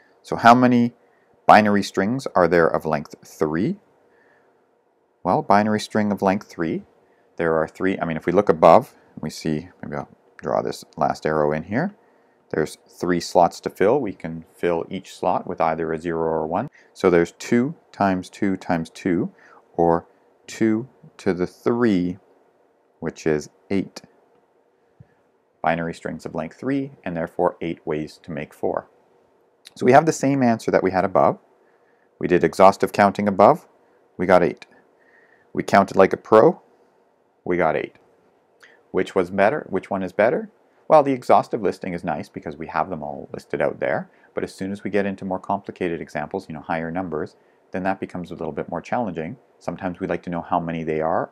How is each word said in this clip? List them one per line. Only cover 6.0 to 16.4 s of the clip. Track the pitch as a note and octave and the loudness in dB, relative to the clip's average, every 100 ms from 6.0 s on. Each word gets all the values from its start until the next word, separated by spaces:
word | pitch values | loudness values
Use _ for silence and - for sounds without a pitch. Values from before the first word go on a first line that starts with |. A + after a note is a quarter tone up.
| G#2 | -2
of | G2+ | 0
length | G2 G2+ - | 0 -2 -6
three, | - E2 F3 - _ _ _ _ - | -6 -6 -6 -10 _ _ _ _ -4
there | E2 D#2+ | 0 0
are | D#2+ | -2
three. | - F#2+ - | -4 -4 -2
I | E2+ | -4
mean, | D#2+ | -4
if | - | 0
we | |
look | F2+ G2+ | 0 2
above, | E2 E2+ G2 - _ _ - | 4 8 8 6 _ _ -12
we | D2+ | -12
see, | - D#2+ D2+ F2+ _ | -8 -6 -6 -6 _
maybe | - C#2+ | -12 -12
I'll | C2+ _ _ - | -12 _ _ -12
draw | C#2 G#1 | -2 -2
this | A#1 - - - | -2 -10 -14 -4
last | C#2 - D#2 | -2 -2 -2
arrow | D#2 D2 | 0 0
in | D2+ | -2
here. | F2 A2+ G3 - _ _ _ _ - | -4 -4 -4 -8 _ _ _ _ -8
There's | - D2+ - _ | -4 -4 -6 _
three | - F2+ F2 | -8 -2 -2
slots | - F#2 E2+ - | 0 2 2 0
to | E2+ | -12
fill. | - F#2+ C#3+ | -2 0 0
We | G#2+ | -4
can | - E2 E2 - - | -10 -12 -12 -16 -6
fill | F2 E2+ - | -4 -2 -4
each | F#2 - | -12 -14
slot | - F#2 F2 - | -6 -2 -2 -6
with | E2+ | -4
either | E2 D#2+ D#2+ | -2 -2 -4
a | D#2+ | -6
zero | E2+ E2 | -4 -4
or | D#2+ D#2+ | -2 -2